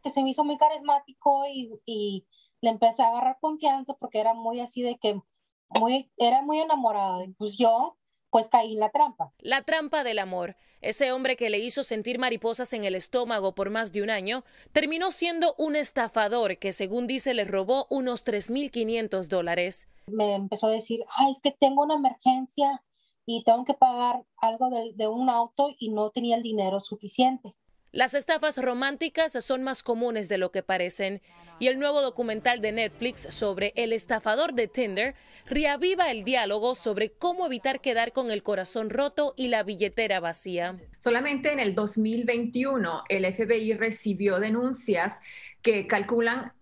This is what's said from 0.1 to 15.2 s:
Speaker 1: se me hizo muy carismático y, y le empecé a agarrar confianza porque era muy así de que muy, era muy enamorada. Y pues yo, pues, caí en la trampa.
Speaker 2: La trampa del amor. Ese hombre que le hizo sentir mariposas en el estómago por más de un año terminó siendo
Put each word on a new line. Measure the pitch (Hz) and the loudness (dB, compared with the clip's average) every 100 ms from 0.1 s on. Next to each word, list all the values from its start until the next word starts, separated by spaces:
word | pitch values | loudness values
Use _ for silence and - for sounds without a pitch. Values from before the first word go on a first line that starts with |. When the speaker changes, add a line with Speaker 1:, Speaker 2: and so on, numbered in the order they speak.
Speaker 1:
se | 277 | 0
me | 269 | 0
hizo | 262 | 0
muy | 294 294 | -2 4
carismático | 302 302 285 285 285 - 285 277 285 | 4 4 2 0 0 0 2 2 0
y, | 269 233 214 | -6 -10 -12
y | - 220 208 196 _ _ _ _ | -8 -4 -4 -4 _ _ _ _
le | 233 | 0
empecé | 220 226 226 | 4 2 6
a | 233 | 4
agarrar | 240 254 262 | 4 0 0
confianza | 311 311 302 269 262 | -4 0 0 0 -4
porque | 269 254 214 | -10 -6 0
era | 220 | 0
muy | 226 226 240 | 0 -2 -4
así | 240 247 | -6 -4
de | 247 247 | -4 -2
que | 214 202 _ _ _ _ _ | -2 -2 _ _ _ _ _
muy, | 196 226 262 - - | 2 2 2 -2 2
era | 240 254 | 4 4
muy | 285 311 | 2 -2
enamorada. | 320 302 233 208 190 180 | 2 2 2 0 0 -2
Y | 185 | -8
pues | 185 208 196 | -8 -10 2
yo, | 233 226 330 _ _ _ _ | 4 4 0 _ _ _ _
pues, | 226 220 | 0 4
caí | 240 226 | 2 2
en | 214 | 0
la | 214 | 0
trampa. | 285 294 - - _ | 2 2 0 -10 _
Speaker 2:
La | - 262 | -2 -2
trampa | 254 320 302 302 | 2 -2 0 -2
del | 247 214 | 0 -2
amor. | 190 180 175 - _ _ | -4 -6 -6 -10 _ _
Ese | - 220 269 | -6 0 0
hombre | 254 254 254 | 0 -2 0
que | 233 | 0
le | 208 | 0
hizo | 165 277 | -2 -4
sentir | 254 220 214 247 | -4 -4 -4 -2
mariposas | 254 233 226 233 247 | 0 0 -2 -2 -4
en | 226 | -4
el | 202 | -2
estómago | 185 - 247 240 220 190 | -4 -2 -2 0 0 0
por | 185 196 | -2 -4
más | 220 220 | -2 -2
de | 185 | -2
un | 202 | -2
año | 214 185 254 - - - | -2 -2 -6 -8 -20 0
terminó | 302 311 320 370 | 0 0 -2 -2
siendo | - | 0